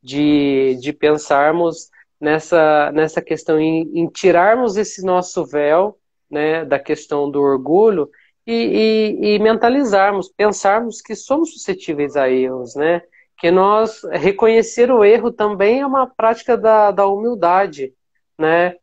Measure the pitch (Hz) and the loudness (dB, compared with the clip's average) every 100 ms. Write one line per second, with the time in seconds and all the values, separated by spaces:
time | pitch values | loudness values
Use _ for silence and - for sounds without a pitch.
0 | 127 143 147 147 139 135 135 127 135 147 | -8 -2 0 2 2 0 0 -2 -6 -2
1 | 151 151 - 143 147 165 170 165 - _ | 0 0 0 2 2 0 -2 -4 -20 _
2 | _ _ 151 156 - 170 156 151 147 147 | _ _ -4 -4 0 2 4 2 2 0
3 | 156 170 - 156 - 156 160 160 160 170 | -2 -4 -6 -8 -2 0 0 -2 -4 -4
4 | 165 - 190 170 190 240 240 196 208 - | -6 0 2 4 4 2 0 -2 -6 -6
5 | 190 185 180 185 139 147 147 160 208 - | -2 -2 -2 -8 -6 -2 0 2 0 -6
6 | _ _ _ 147 156 160 151 139 - 151 | _ _ _ -6 -4 -4 -4 -6 -4 -8
7 | - 147 143 143 143 135 135 175 220 185 | -4 -4 -2 0 0 0 0 2 2 0
8 | 139 _ _ _ - 233 233 202 220 220 | -6 _ _ _ -6 -4 -2 0 2 2
9 | 214 - 208 208 214 220 233 269 254 196 | 0 -2 0 2 2 2 2 0 0 2
10 | 196 202 - - 208 196 196 214 233 - | 2 0 -8 -2 -2 0 0 0 -2 -12
11 | - 214 - 185 330 - - 185 - 147 | -14 -14 -4 -2 -2 -6 -8 -8 -6 -4
12 | 143 143 131 131 131 131 123 139 156 170 | -2 0 0 0 -2 -4 -10 -4 -2 -2
13 | _ _ _ _ 170 185 196 214 220 - | _ _ _ _ 2 4 4 2 0 -6
14 | 170 170 165 196 226 226 - - 247 247 | -8 -2 -2 2 2 2 0 0 2 4
15 | 202 226 233 233 214 196 202 254 277 269 | 6 4 2 -2 -4 0 0 0 0 -2
16 | 262 - 226 226 - 233 220 214 208 190 | -2 0 -2 -2 -2 0 4 4 4 2
17 | 196 202 233 233 175 185 196 143 131 _ | 0 0 -4 -2 0 2 0 -6 -12 _
18 | _ _ _ - 156 170 180 180 | _ _ _ -4 0 0 0 -4